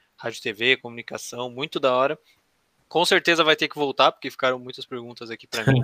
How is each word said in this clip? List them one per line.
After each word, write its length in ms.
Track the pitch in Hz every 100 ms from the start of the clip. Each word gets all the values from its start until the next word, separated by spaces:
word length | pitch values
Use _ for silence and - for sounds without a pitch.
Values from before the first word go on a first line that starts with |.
| _
rádio, 280 | - 120 110
T 100 | 120
V, 240 | 101 120 127
comunicação, 720 | 120 117 - 113 - 120 127
muito 320 | 120 156 156
da 160 | 139 127
hora. 220 | 139 151 _ _ _ _ _ _ _
Com 160 | 156 175
certeza 360 | 185 - 165
vai 140 | 156 151
ter 100 | 151
que 100 | 147
voltar, 360 | 143 131 143
porque 180 | - 135
ficaram 280 | - 131 127
muitas 260 | 123 -
perguntas 460 | - 123 120 120 117
aqui 160 | 113 -
pra 180 | 117
mim. 160 | 110 131